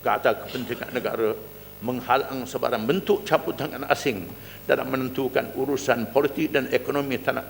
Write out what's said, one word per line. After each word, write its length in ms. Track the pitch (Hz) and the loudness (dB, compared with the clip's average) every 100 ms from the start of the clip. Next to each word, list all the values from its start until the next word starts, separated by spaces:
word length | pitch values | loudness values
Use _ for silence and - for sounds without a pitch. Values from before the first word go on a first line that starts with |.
ke 80 | 120 | 0
atas 320 | 107 127 113 - | 4 4 2 0
kepentingan 480 | 127 120 120 - 123 | -6 -4 -6 -4 -2
negara, 400 | 110 113 110 113 - - - - | -2 2 0 0 -6 -16 -18 -8
menghalang 640 | 113 127 - 127 139 135 123 | -4 -2 2 2 2 -4 -4
sebarang 400 | 131 123 120 110 | -2 0 0 2
bentuk 400 | 180 190 202 - | 2 4 2 4
campur 240 | 160 - | 0 2
tangan 320 | - 147 123 - | -4 -6 -4 0
asing 320 | - 147 101 87 - - - | 0 2 -2 -4 -12 -16 -8
dalam 240 | - 135 127 | 0 2 2
menentukan 640 | 131 131 131 131 - 120 131 | 0 0 -2 0 0 0 -2
urusan 560 | 131 135 - 120 110 135 | 0 0 2 2 2 2
politik 400 | 147 - 156 143 | 2 2 0 0
dan 160 | 127 | 2
ekonomi 480 | 123 - 143 139 123 | 0 0 0 0 0
tanah 240 | - 123 - | 0 -2 -2